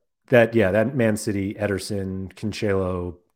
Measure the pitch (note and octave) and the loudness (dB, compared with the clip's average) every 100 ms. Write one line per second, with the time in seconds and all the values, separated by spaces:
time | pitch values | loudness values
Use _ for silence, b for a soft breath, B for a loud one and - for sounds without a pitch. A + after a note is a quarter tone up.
0 | _ _ _ B2 A2+ A2+ F#2+ G#2 A2+ C#3 | _ _ _ 4 6 4 4 2 2 2
1 | A2+ G#2 A2+ G2+ F#2+ G#2 G#2 F#2+ - G2+ | 0 0 -4 -4 -4 -4 -4 -4 -4 -6
2 | F#2+ F#2+ F#2+ - G#2+ F#2 G#2 F#2+ F#2 F2+ | -6 -8 -10 -8 -8 -4 -2 0 -2 -4
3 | F2 E2+ _ | -8 -12 _